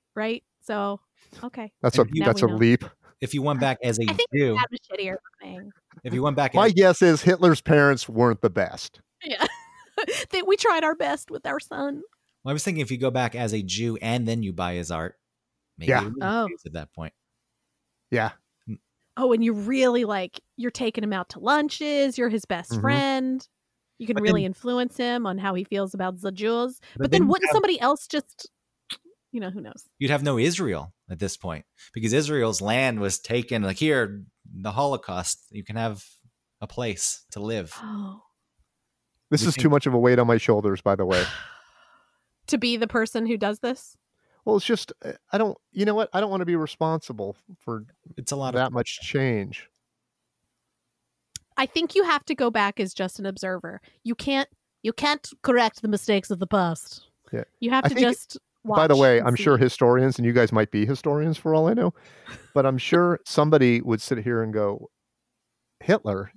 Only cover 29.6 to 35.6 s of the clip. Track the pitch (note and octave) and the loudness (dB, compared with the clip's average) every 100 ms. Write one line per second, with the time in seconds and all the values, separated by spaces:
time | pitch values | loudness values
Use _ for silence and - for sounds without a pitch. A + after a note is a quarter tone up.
29.6 | A2 - - _ C#3 D3 C#3+ B2+ C3+ F3 | -14 -18 -20 _ 0 0 0 2 0 0
30.6 | E3 E2+ D#2+ - - F2 G2 - F#2 D#2 | -4 -6 -8 -18 -16 -8 -8 -6 -10 -10
31.6 | - _ - - A2 B2+ D3 D3+ A2+ F#2 | -14 _ -16 -6 0 0 0 0 0 -2
32.6 | G2 A#2 C3+ A2+ G2+ F#2+ - A#2+ A#2+ A#2 | -2 0 0 0 -2 -4 -4 -4 -2 -2
33.6 | G2+ F#2+ D#3 C#3 A2 G2+ G2 _ _ F#2+ | -2 -2 0 2 0 -6 -16 _ _ -12
34.6 | G2 G#2+ C#3+ C3 - F2+ F2+ - _ G#2 | -8 -2 -2 -2 -6 -6 -6 -8 _ -16